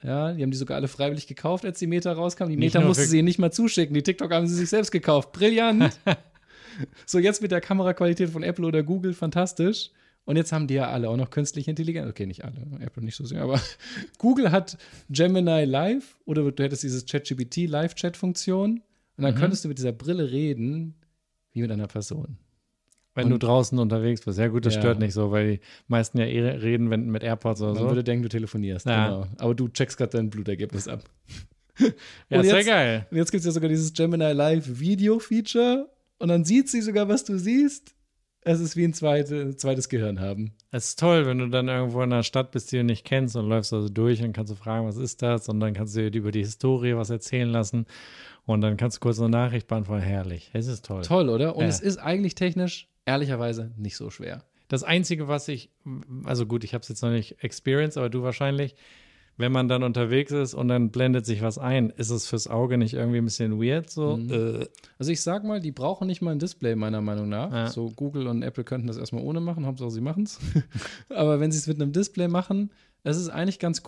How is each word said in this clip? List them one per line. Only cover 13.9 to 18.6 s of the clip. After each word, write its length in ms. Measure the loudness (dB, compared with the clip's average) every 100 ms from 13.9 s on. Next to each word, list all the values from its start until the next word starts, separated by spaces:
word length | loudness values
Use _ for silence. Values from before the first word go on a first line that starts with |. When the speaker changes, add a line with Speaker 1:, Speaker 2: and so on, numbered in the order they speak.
| -14 -14 0
Speaker 1:
Google 340 | 2 4 4
hat 260 | 4 0 -8 -20 -20 -4
Gemini 540 | 2 4 4 4 4
Live 540 | 4 2 2 0 -4 _ -4
oder 260 | 0 0
du 120 | 0
hättest 200 | -2 -2
dieses 220 | -4 -4 -4
Chat 200 | -4 -2
G 60 | -4
P 100 | -4
T 200 | -2 -2
Live-Chat-Funktion. 1120 | 0 -2 -2 -6 -2 -4 -2 0 0